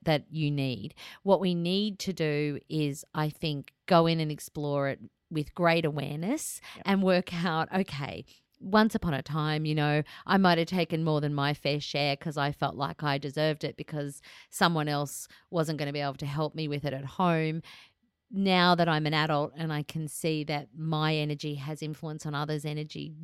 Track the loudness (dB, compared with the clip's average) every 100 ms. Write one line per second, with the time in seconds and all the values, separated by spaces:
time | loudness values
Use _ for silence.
0 | 0 0 0 -2 0 0 -2 -4 -8 -12
1 | -18 -6 2 4 4 0 0 0 -2 -4
2 | -6 -2 -2 0 -2 -4 -4 -2 0 -2
3 | -8 -4 -4 -2 -6 -6 -8 _ 4 6
4 | 6 2 -2 -4 -8 -6 -2 0 0 -4
5 | -10 _ _ -6 -4 0 2 4 2 -2
6 | -4 -4 -4 -4 -4 -10 -14 -8 0 4
7 | 6 4 2 -2 0 0 0 0 -2 -4
8 | -6 -8 -12 -20 _ _ 2 4 4 2
9 | 0 -2 -2 -2 0 0 0 2 2 2
10 | 0 -8 0 4 6 4 2 0 0 0
11 | 2 2 0 0 0 0 0 -2 -2 -2
12 | 0 0 -4 -2 -2 0 -2 -2 -4 -2
13 | -2 -2 -2 0 0 0 -4 -8 -8 -6
14 | -6 -10 -18 -20 -16 2 4 4 0 0
15 | -2 -6 -14 -20 _ -2 0 -2 -2 -2
16 | -4 -4 -6 -2 -2 -2 -4 -2 -4 -6
17 | -8 0 2 4 2 -2 -8 -18 -20 _
18 | _ _ _ -2 4 6 6 6 6 4
19 | 2 2 2 2 -2 -4 -4 -4 -4 -6
20 | -8 -4 -2 -2 -2 -4 -6 -6 -2 0
21 | 2 0 0 -2 -6 -6 -8 -8 -8 -8
22 | -8 -8 -6 -4 -2 -4 -4 -6 -8 -10
23 | -12 -12